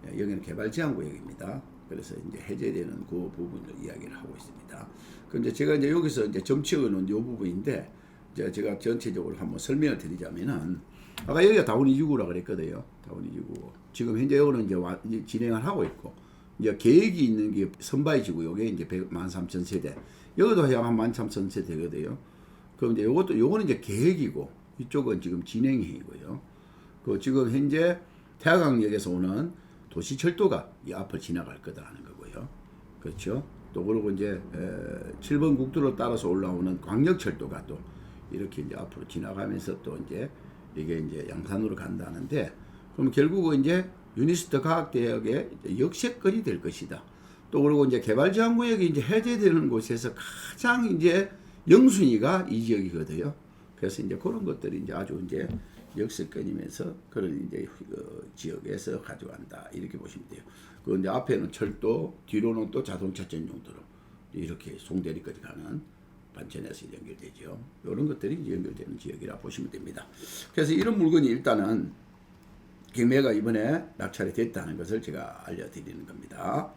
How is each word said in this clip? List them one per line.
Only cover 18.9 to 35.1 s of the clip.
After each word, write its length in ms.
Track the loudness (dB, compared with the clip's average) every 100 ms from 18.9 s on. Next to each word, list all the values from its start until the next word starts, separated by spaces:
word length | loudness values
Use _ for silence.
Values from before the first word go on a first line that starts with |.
| -6 -4
만 160 | -6 -6
삼천 360 | -6 -6 -4
세대. 320 | -2 -4 -4 -10 -16 -20 -8 4
여기도 340 | 6 6 6
약 120 | 4
한 100 | 4
만 180 | 2 2
삼천 380 | 0 -4 -4 -4
세대거든요. 680 | -4 -4 -4 -4 -4 -6 -8 -14 -20 -20 -20 -20 -2
그럼 160 | 0
이제 100 | 2
요것도, 360 | 2 2 2 4
요거는 260 | 4 4
이제 160 | 2 0
계획이고 720 | -2 2 4 4 0 -4 -10 -14 -20 -14
이쪽은 420 | -4 -2 0 -2
지금 220 | -2 -4
진행이고요. 960 | -4 0 2 2 -2 -8 -14 -16 -12 -12 -12 -20 -20 -20 -20 -10
그 140 | -2 -2
지금 320 | 2 4 4
현재 480 | 4 2 4 4 2 -6 -20 -20 -2
태화강역에서 720 | 4 6 6 4 4 2 0
오는 420 | 0 0 0 -2 -6 -20 -20 -10
도시철도가 800 | -8 -6 0 0 4 2 2 -4 -16 -10
이 60 |
앞을 260 | -10 -6 -8
지나갈 420 | -4 -6 -6 -12
거다라는 440 | -14 -14 -16 -18
거고요. 440 | -18 -18 -16 -12 -14 -16 -20 -20 -20 -12
그렇죠? 460 | -12 -6 -2 -4 -4 -16 -10
또 120 | -4
그리고 260 | 0 2 0
이제, 300 | 0 -2 -2 -6
에, 680 | -8 -6 -6 -8 -10 -10